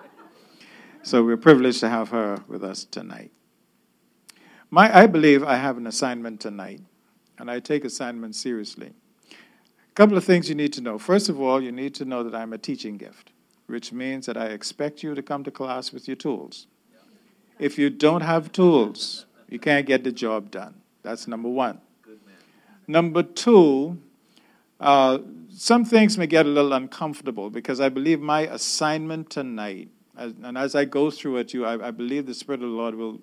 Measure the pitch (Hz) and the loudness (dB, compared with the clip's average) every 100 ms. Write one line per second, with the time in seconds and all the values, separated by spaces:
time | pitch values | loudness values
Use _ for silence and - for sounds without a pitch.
0 | - - - _ _ _ - - - - | -20 -20 -20 _ _ _ -20 -20 -20 -20
1 | - 123 117 117 156 139 127 120 113 117 | -2 2 2 4 6 8 6 0 -2 -2
2 | 110 117 107 101 - 101 95 95 - 104 | -4 -4 -4 -6 -10 -12 -10 -12 -14 -14
3 | 92 92 - _ _ _ _ _ _ _ | -14 -16 -20 _ _ _ _ _ _ _
4 | _ _ - _ _ - _ 160 214 196 | _ _ -20 _ _ -20 _ 6 8 10
5 | 220 170 151 139 147 127 139 120 117 107 | 8 8 6 6 4 0 0 -4 -6 -4
6 | 135 123 117 107 113 101 95 101 92 _ | -4 -4 -8 -10 -12 -12 -14 -16 -20 _
7 | _ _ _ - 120 120 - 151 135 - | _ _ _ -18 -10 -10 -4 -4 -4 -8
8 | 127 120 113 107 135 117 104 - - - | -8 -10 -12 -10 -8 -6 -8 -14 -18 -20
9 | _ _ _ - _ _ _ _ _ - | _ _ _ -20 _ _ _ _ _ 6
10 | 214 190 185 180 151 147 147 147 120 107 | 6 6 4 2 2 -2 -2 -4 -8 -8
11 | 135 190 208 143 131 135 127 123 135 135 | 0 0 2 -2 0 0 0 -6 -10 -8
12 | 135 123 117 113 113 113 - 127 110 104 | -8 -6 -6 -8 -10 -10 -10 -10 -10 -14
13 | - - _ _ _ _ - 117 117 120 | -16 -20 _ _ _ _ -14 -12 -12 -10
14 | 131 135 123 113 113 104 - - 147 147 | -10 -8 -8 -8 -8 -8 -12 -8 -8 -8
15 | 156 143 135 143 139 - 135 123 - 131 | -10 -10 -8 -10 -10 -10 -8 -8 -10 -14
16 | - 131 156 107 71 - - _ _ _ | -12 -8 -6 -8 -10 -20 -20 _ _ _
17 | _ _ _ _ _ - 143 147 143 117 | _ _ _ _ _ -6 -4 0 0 2
18 | 151 170 160 165 156 - 180 151 104 - | 2 2 2 -2 -2 4 6 6 4 -2
19 | - - - _ _ 120 151 143 135 131 | -12 -12 -16 _ _ -6 0 0 2 0
20 | 127 113 117 110 104 95 98 - _ _ | 0 -4 -4 -4 -6 -12 -14 -18 _ _
21 | - 113 - 117 117 127 123 92 _ _ | -12 -12 -10 -8 -6 -2 -4 -4 _ _
22 | _ 110 _ _ _ _ _ _ - 156 | _ -20 _ _ _ _ _ _ -2 0
23 | 170 160 170 - - 220 160 135 151 175 | 2 0 -2 -2 6 8 8 6 -2 -8
24 | - _ _ _ _ _ _ _ 143 139 | -16 _ _ _ _ _ _ _ 4 6
25 | 131 131 - - - - - 233 233 226 | 6 2 -4 -18 -20 -8 2 4 6 6
26 | 208 208 165 160 147 147 143 135 131 - | 6 2 2 4 4 4 2 0 -4 -8
27 | 160 147 139 110 101 117 - 127 135 131 | -8 -8 -8 -8 -8 -8 -8 -2 -2 0
28 | 147 160 151 151 156 117 - - 151 156 | 0 0 0 -2 -2 -6 -6 -4 -2 -2
29 | 156 160 156 - 131 110 104 95 92 _ | -6 -8 -10 -10 -8 -8 -10 -12 -16 _
30 | _ - 120 110 120 123 139 143 139 143 | _ -16 -14 -14 -12 -6 -4 -2 -2 0
31 | 151 147 147 127 117 127 113 117 113 117 | -2 -2 -6 -6 -6 -6 -4 -4 -8 -8
32 | 120 143 131 120 - 135 120 113 117 110 | -6 -6 -6 -12 -10 -8 -6 -6 -6 -6
33 | 113 110 | -10 -10